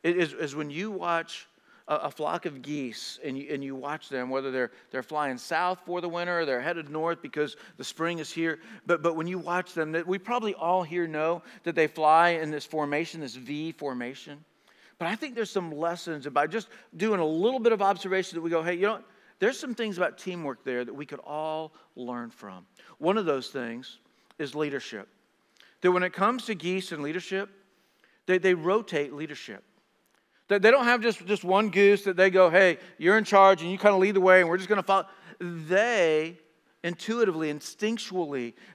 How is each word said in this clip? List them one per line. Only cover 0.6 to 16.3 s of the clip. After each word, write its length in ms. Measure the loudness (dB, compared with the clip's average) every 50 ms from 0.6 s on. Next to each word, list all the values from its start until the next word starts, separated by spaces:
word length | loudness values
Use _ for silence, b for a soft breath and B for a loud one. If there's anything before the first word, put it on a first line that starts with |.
| -8 -8
you 200 | -6 -8 -8 -8
watch 560 | -8 -6 -4 -2 -2 -2 -2 -6 -12 -16 -18 _ _ b b b b b b
a, 80 | -4 -4
a 160 | -2 -2 -6
flock 340 | -8 -6 -4 -4 -4 -4 -4
of 160 | -6 -10 -8
geese 580 | -10 -8 -6 -6 -6 -8 -8 -10 -12 -14 -14 -10 -10
and 140 | -8 -8 -8
you, 80 | -8 -6
and 120 | -8 -8
you 120 | -6 -8 -10
watch 340 | -10 -8 -8 -8 -10 -10 -8
them, 220 | -6 -6 -6 -2
whether 200 | -4 -4 -4 -2
they're, 200 | -2 -2 -4 -4 B B B B
they're 120 | -10 -10
flying 360 | -8 -6 -4 -4 -2 -2 -4 -8
south 400 | -8 -4 -2 -2 0 -2 -4 -6 -8
for 140 | -8 -8 -6
the 80 | -6 -6
winter 320 | -6 -6 -4 -2 -2 -2
or 40 | 0
they're 160 | 0 -2 -2
headed 300 | -2 -4 -6 -6 -8 -8
north 320 | -6 -4 -2 -2 -4 -4
because 340 | -8 -10 -4 -4 -4 -4 -4 B B B B
the 80 | -14 -14
spring 340 | -14 -6 -4 -4 -4 -2 -4
is 120 | -8 -8
here. 300 | -6 -4 -2 -2 -4 -6 B B B B B
But, 160 | 0 0 2
but 140 | 2 0 0
when 100 | 0 -4
you 120 | -4 -6 -6
watch 340 | -4 -2 -4 -4 -4 -4 -4
them, 180 | -4 -4 -2
that 140 | -2 -4 -2
we 120 | -2 -4 -4
probably 360 | -2 -4 -4 -2 -2 -4 -4
all 280 | -4 -2 0 0 0
here 240 | 0 -2 -4 -4 -4
know 360 | -4 -2 -2 0 0 -2 -2 B B B B
that 120 | _ -4 0
they 120 | 2 0
fly 440 | 0 0 2 4 6 6 8 6 6
in 200 | 4 0 -4 -4
this 160 | -6 -6 -8
formation, 540 | -6 -4 -4 -2 -2 -2 -4 -4 -4 -8 -10
this 140 | -10 -10 -12
V 380 | -14 -12 -10 -8 -8 -8 -8
formation. 720 | -10 -8 -8 -8 -6 -6 -8 -10 -10 -14 -18 -20 -20 -20 _ _ b b b b b b b b b b
But 100 | -6 -6
I 60 | -4
think 200 | -6 -8 -10 -6
there's 160 | -6 -6 -4
some 220 | -4 -6 -4 -4
lessons 540 | -6 -4 -4 -4 -4 -6 -8 -10 -10 -8 -8
about 240 | -4